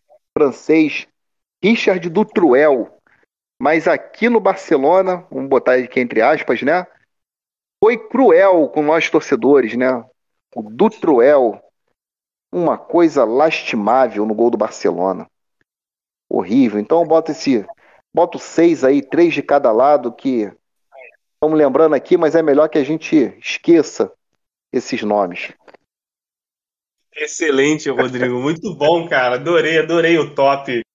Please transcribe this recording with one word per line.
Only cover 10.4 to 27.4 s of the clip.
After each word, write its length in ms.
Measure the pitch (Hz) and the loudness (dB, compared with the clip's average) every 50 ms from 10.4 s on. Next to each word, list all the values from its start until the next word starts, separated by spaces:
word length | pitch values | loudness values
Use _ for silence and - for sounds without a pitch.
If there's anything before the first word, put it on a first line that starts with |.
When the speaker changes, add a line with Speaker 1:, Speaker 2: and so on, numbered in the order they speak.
| _ _ - | _ _ -14
Speaker 1:
O 80 | 117 107 | -14 -14
Dutruel, 1000 | 107 113 127 202 220 - - - 170 143 117 117 143 147 139 123 110 98 - _ _ _ _ _ _ _ _ _ _ _ _ _ _ _ _ _ - | -8 -2 -2 -2 -2 -2 -2 0 2 4 4 4 4 4 4 2 0 -4 -6 _ _ _ _ _ _ _ _ _ _ _ _ _ _ _ _ _ -10
uma 260 | - 180 170 151 120 | -6 -4 -2 -2 -2
coisa 460 | - - - - 170 170 160 135 139 117 | -4 -4 -2 0 2 2 2 2 2 0
lastimável 1040 | 110 117 131 156 160 156 - - - - 110 101 107 127 131 131 117 104 104 107 | 0 2 0 0 0 0 -4 -6 -6 -6 -4 -2 0 2 2 2 0 -2 -4 -4
no 80 | 110 107 | -4 -2
gol 160 | 110 117 117 | 0 0 0
do 80 | 117 | 0
Barcelona. 720 | 107 107 110 - - - 92 85 87 90 95 92 90 - _ _ _ _ _ _ _ _ _ _ _ _ _ _ _ _ _ _ _ _ | -2 -4 -4 -6 -4 -4 -4 -2 -2 -2 -4 -4 -6 -10 _ _ _ _ _ _ _ _ _ _ _ _ _ _ _ _ _ _ _ _
Horrível. 520 | - - - 92 87 220 262 - 214 - - | -6 -6 -6 -4 -2 0 0 0 0 0 -4
Então 260 | 104 - 160 170 170 | -2 0 0 0 0
bota 260 | 151 160 160 156 160 | 2 0 0 0 -2
esse, 320 | 143 - - 143 127 107 98 - - _ _ _ _ _ _ _ - | -8 -6 -4 -2 -2 -2 -4 -6 -16 _ _ _ _ _ _ _ -2
bota 240 | 160 175 170 - | -2 -2 -2 -4
o 20 | - | -10
seis 440 | - - - - 170 165 156 131 131 | -14 -6 0 2 2 2 2 2 2
aí, 180 | 131 143 143 | 2 2 0
três 320 | 139 - - 156 175 165 151 | -2 -2 0 2 2 2 0
de 100 | 143 - | -2 -2
cada 280 | - 143 143 131 120 | 0 0 2 2 2
lado, 400 | 110 117 131 147 147 139 127 117 | 2 2 4 4 2 2 0 -4
que 400 | 117 - - 135 131 117 104 95 - _ _ _ _ _ _ _ _ - - - _ _ _ _ _ | -10 -8 -6 -4 -4 -4 -4 -6 -10 _ _ _ _ _ _ _ _ -20 -20 -20 _ _ _ _ _
estamos 240 | - 151 156 156 | -4 -2 0 2
lembrando 360 | 156 147 135 127 147 160 156 151 | 2 2 2 2 2 2 2 2
aqui, 240 | 127 - - 180 | 0 0 0 0
mas 160 | 170 165 147 156 | 2 2 2 2
é 80 | 165 | 2
melhor 280 | 160 151 135 147 156 156 | 2 2 2 2 2 2
que 80 | - | 0
a 60 | 156 135 | -2 -2
gente 540 | 135 160 156 - - 160 151 117 98 - - | -2 -4 -8 -6 -2 -2 -2 -2 -2 -6 -12
esqueça 720 | - - - - - - 170 160 139 - - - 107 - - _ _ _ _ _ _ _ _ _ _ _ - | -12 -10 -10 -4 2 4 4 4 2 0 -2 -6 -6 -6 -6 _ _ _ _ _ _ _ _ _ _ _ -8
esses 300 | 127 - - 131 113 117 | -8 -6 -6 -8 -6 -4
nomes. 480 | 104 104 104 98 87 90 - - - - _ _ _ - _ _ _ _ _ _ _ _ _ _ _ _ _ _ _ _ _ _ _ _ _ _ _ _ _ _ _ - | -2 0 0 -2 -2 -6 -10 -14 -16 -18 _ _ _ -20 _ _ _ _ _ _ _ _ _ _ _ _ _ _ _ _ _ _ _ _ _ _ _ _ _ _ _ -12
Speaker 2:
Excelente, 760 | 151 156 147 - - | -10 -10 -8 -6 -4